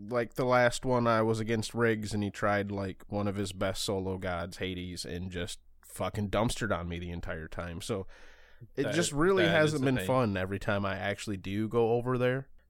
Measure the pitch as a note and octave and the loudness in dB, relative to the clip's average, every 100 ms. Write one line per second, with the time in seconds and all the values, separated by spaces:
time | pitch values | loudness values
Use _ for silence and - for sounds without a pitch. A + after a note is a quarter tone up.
0 | G#2 B2 A#2 - B2 B2 B2 - C3 B2 | -4 -2 -2 0 4 6 6 4 2 4
1 | A#2 A2+ A2 A2 G#2+ A2+ A2 A#2 A#2 A2 | 4 4 4 2 0 0 0 2 2 2
2 | G#2 G#2 G2+ - G#2+ G#2 G2+ G2+ G2 - | 0 -2 -2 0 2 2 0 -2 -4 -8
3 | - G#2 G2+ G2 G2 F#2+ G2 F#2 - G2 | -6 -2 0 0 -4 -2 -2 -2 -2 -2
4 | F#2+ F#2 F#2 E2+ F2 - F#2+ F2+ F2+ E2+ | -2 -4 -4 -4 -4 -4 -6 -4 -6 -8
5 | B1+ F2 F#2 F2 F2 - - - - - | -8 -6 -6 -6 -6 -8 -16 -20 -14 -6
6 | F#2 - G2+ G2+ A#2 - A2 F2+ F2 E2+ | -4 -2 -2 0 0 0 -2 -2 -2 -6
7 | F2 E2+ F#2+ F2+ D#2+ - F2 E2+ - G#2 | -6 -6 -6 -8 -8 -8 -8 -8 -6 -6
8 | F#2+ - - - - - - - C#3 D3 | -6 -12 -20 -20 -20 -20 -10 -4 -2 0
9 | E3+ C#3+ E3+ G3 G2+ D#3 D3+ D3+ C3+ B2+ | 0 2 4 4 4 4 4 2 2 2
10 | F#2 B2+ A#2 F#2+ F#2+ G2 - G2+ G2 F#2+ | 2 2 2 0 -2 -2 -2 0 0 -2
11 | F#2+ G2+ - G2 F2+ G2+ A2 A#2 A2+ A#2+ | -4 -4 -4 -6 -4 -2 0 2 2 2
12 | B2 B2+ B2 B2+ C3+ - | 0 0 2 0 -4 -16